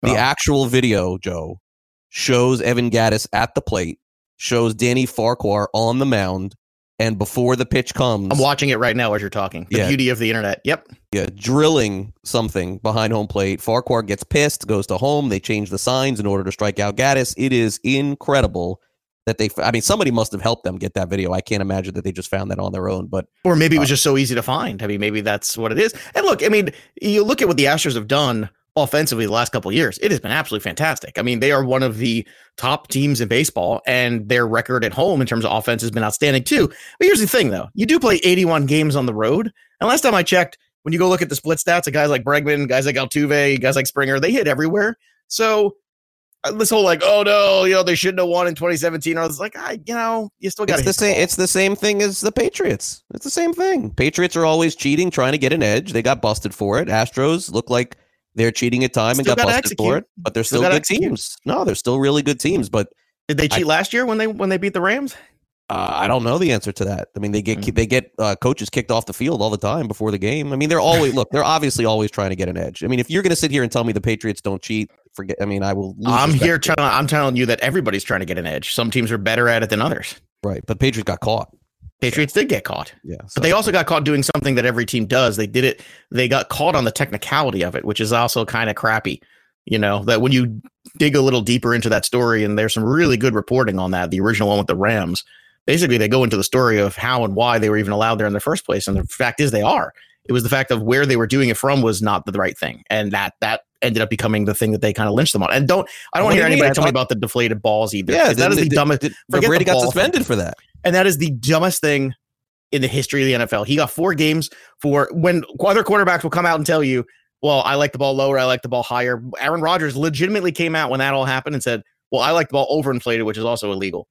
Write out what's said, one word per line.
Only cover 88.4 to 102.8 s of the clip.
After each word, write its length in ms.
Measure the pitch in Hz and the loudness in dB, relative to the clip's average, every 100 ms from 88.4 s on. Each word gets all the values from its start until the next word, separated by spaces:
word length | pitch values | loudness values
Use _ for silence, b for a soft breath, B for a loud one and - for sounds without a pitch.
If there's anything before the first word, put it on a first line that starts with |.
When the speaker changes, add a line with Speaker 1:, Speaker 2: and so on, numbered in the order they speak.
| 113 | -2
Speaker 2:
kinda 280 | 117 113 | -2 -2
crappy. 480 | 104 113 110 101 71 b b b b - | -2 0 0 -2 -8 b b b b -4
You 120 | 110 | 0
know, 260 | 104 101 98 | 2 0 0
that 160 | 110 | 0
when 100 | 127 | 2
you 300 | 131 123 110 - _ - - | 2 0 -4 -14 _ -20 0
dig 180 | 151 147 | 2 4
a 60 | |
little 200 | 135 123 | 2 2
deeper 340 | 107 120 120 117 | 2 0 2 0
into 140 | 113 | 2
that 160 | 107 - | 0 0
story, 380 | 123 120 113 | 0 2 2
and 140 | 107 104 | 0 0
there's 160 | 110 | 0
some 100 | 113 110 | 0 0
really 320 | 143 165 123 | 2 2 2
good 180 | 127 110 | 2 0
reporting 420 | 98 127 120 95 | -2 0 0 0
on 120 | 92 | -2
that, 200 | 92 87 | -2 -2
the 80 | 92 | 0
original 260 | 98 107 107 | 0 2 2
one 80 | 104 | 2
with 100 | 101 | 0
the 80 | 90 | 0
Rams, 480 | 101 113 87 90 - b b b - | 0 0 -2 -4 -8 b b b -2
basically 300 | 151 170 120 | 0 2 2
they 100 | 107 | 2
go 160 | 127 | 2
into 140 | 123 104 | 2 0
the 60 | |
story 360 | 98 127 123 107 | 0 2 4 4
of 160 | 101 98 | 2 -2
how 280 | 113 127 113 | -2 -2 0
and 100 | 98 | 0
why 240 | 120 120 | 2 2
they 100 | 107 | 2
were 80 | 107 | 2
even 140 | 101 | 0
allowed 240 | 104 110 113 | 0 0 0
there 100 | 107 | 0
in 60 | |
the 60 | 101 | -2
first 260 | - 160 - | -2 -4 -2
place. 220 | 95 - | -4 -2
And 100 | 98 | -4
the 60 | |
fact 360 | - - 123 - | -4 -2 -4 0
is 120 | 147 | 0
they 100 | 113 | 2
are. 320 | 110 277 73 - b b _ | 2 0 -2 -10 b b _
It 40 | |
was 120 | 123 | -2
the 60 | 117 | 0
fact 220 | 135 131 | 0 0
of 100 | 117 | 0
where 240 | 110 127 143 | 2 2 4
they 120 | 120 | 2
were 100 | 113 | 2
doing 220 | 131 131 | 2 2
it 80 | 110 | 0
from 240 | 135 139 | 0 2
was 200 | 113 98 | 2 2
not 240 | 107 98 - | 0 -2 -2
the 60 | |
right 260 | 98 92 - | -2 -2 -2
thing. 260 | 71 58 | -8 -8